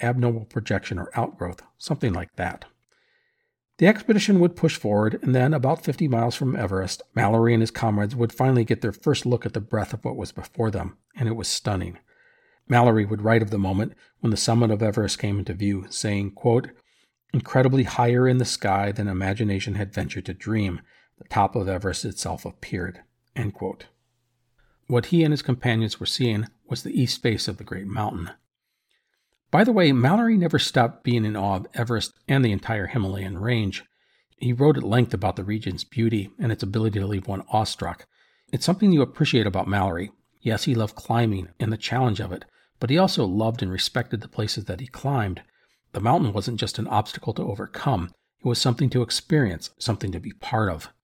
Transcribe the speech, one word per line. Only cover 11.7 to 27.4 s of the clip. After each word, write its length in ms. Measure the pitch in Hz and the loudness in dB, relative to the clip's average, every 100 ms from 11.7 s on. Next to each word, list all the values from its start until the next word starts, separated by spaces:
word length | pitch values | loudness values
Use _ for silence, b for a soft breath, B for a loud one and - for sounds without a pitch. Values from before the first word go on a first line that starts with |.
| 98 87 87 b b b b b b - | -4 -4 -12 b b b b b b 2
Mallory 360 | 120 120 110 | 6 6 4
would 180 | 101 107 | 2 0
write 200 | 104 113 | 4 4
of 80 | 107 | 2
the 80 | 104 | 0
moment 360 | 95 95 110 - b b | 0 0 -2 -8 b b
when 120 | 120 | 0
the 60 | 104 | 0
summit 360 | - 117 117 | 2 4 4
of 100 | 104 | 2
Everest 380 | 110 101 101 - | 0 0 -2 -2
came 180 | 104 101 | -2 -4
into 160 | 95 | -4
view, 320 | 90 101 98 95 | -4 -2 -2 -6
saying, 420 | - 110 101 101 | -6 -2 -2 -4
quote, 380 | - 123 117 - b b b b b _ | -2 2 2 0 b b b b b _
"Incredibly 520 | 120 - 131 127 135 | -4 0 2 4 4
higher 420 | 120 - 120 123 127 | 2 2 2 4 4
in 120 | 127 | 4
the 60 | |
sky 460 | 120 - 104 98 101 | 0 -2 0 0 0
than 160 | 104 101 | -2 -4
imagination 680 | 92 95 101 107 98 104 98 | -2 -2 -2 -2 -2 -4 -6
had 180 | 101 | -6
ventured 320 | - 85 - 95 | -6 -8 -8 -10
to 80 | |
dream, 460 | 92 - 107 98 87 b b b _ | -10 -4 -2 -2 -4 b b b _
the 100 | - | -4
top 280 | - 98 - | 0 2 0
of 120 | 95 | -4
Everest 360 | 90 95 87 | -4 -4 -6
itself 400 | - - - 87 | -8 -8 -8 -8
appeared," 560 | 87 - - 95 90 - _ _ _ | -12 -14 -10 -6 -8 -10 _ _ _
end 200 | - 110 | -6 -6
quote. 320 | - 98 - - _ _ _ _ _ _ _ _ _ - | -6 -10 -10 -18 _ _ _ _ _ _ _ _ _ 0
What 180 | 123 - | 0 4
he 160 | 170 | 4
and 100 | 156 | 4
his 100 | 147 | 2
companions 580 | - 123 123 113 110 - | 0 0 0 0 0 -4
were 60 | 113 | -6
seeing 400 | - 123 104 107 _ _ | 0 0 0 -4 _ _
was 160 | 123 | -8
the 180 | - - | -4 0
east 220 | 123 - | 0 0
face 240 | 123 104 | -2 -2